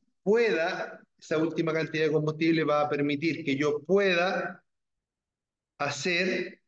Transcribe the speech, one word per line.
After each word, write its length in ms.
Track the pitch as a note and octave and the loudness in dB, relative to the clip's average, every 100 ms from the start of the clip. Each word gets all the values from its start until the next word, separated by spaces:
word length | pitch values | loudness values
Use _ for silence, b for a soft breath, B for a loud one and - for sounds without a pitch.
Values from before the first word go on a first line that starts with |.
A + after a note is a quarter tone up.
| _ _ | _ _
pueda, 760 | F#3+ A3+ A3+ E3 E3+ - - - _ _ | 0 2 4 2 -2 -4 -8 -12 _ _
esa 180 | - D#3+ | -4 -2
última 340 | D#3+ E3 D#3+ | 0 -2 -2
cantidad 320 | D#3+ D#3 D#3 D#3 | -2 -2 0 2
de 60 | |
combustible 520 | D3+ D3+ D3+ D#3+ D#3+ | 2 -2 0 2 2
va 180 | D3 D3 | 2 2
a 80 | C#3+ | 2
permitir 560 | C#3+ C#3+ C#3+ D#3+ C#3+ D#3 | 0 -2 0 -2 -2 -2
que 100 | C3+ | 0
yo 260 | D3 D3 | 0 -2
pueda 800 | C#3 G3 G3 E3+ F#3 F#3 F3 - _ _ _ _ _ _ _ _ _ _ _ - | 2 2 4 2 0 -2 -6 -10 _ _ _ _ _ _ _ _ _ _ _ -6
hacer, 840 | C#3+ C3 F#3 E3+ F#3 F3+ - - | -6 -4 -2 0 0 -2 -6 -12